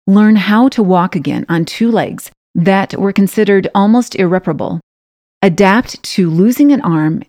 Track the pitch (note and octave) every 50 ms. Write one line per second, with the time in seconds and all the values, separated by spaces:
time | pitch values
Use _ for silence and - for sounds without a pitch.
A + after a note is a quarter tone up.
0 | - - G3 G#3 G#3+ G#3+ A3 G#3+ F3+ G3+ G#3 A3 B3 C4+ - - G#3 F3+ F#3 F3+
1 | F3 F3+ - F3+ C#3 - A#2+ A#2 - - E3+ E3 E3 - - - A3 A#3 A3+ F#3+
2 | C3+ - - - - - _ _ _ _ - - E3 G3 F#3+ G3 F#3+ - - -
3 | F#3+ G3 G3 - G3 F#3 - A3 G#3+ G3 G3+ F#3+ - - - G3 G3 G#3 A3+ B3
4 | A#3+ - - - F#3+ E3+ F3+ F#3 - F3+ D#3 - - - E3 E3 - _ _ _
5 | _ _ _ _ _ _ _ - - G3 D#3+ F3 G3+ F#3+ G3 A#3 B3+ - - -
6 | - - - - F#3 E3 D#3+ E3 F#3+ A#3 B3 - D4 C#4+ C#4+ A#3 - F3 E3 D#3
7 | D#3 D#3 D#3+ - -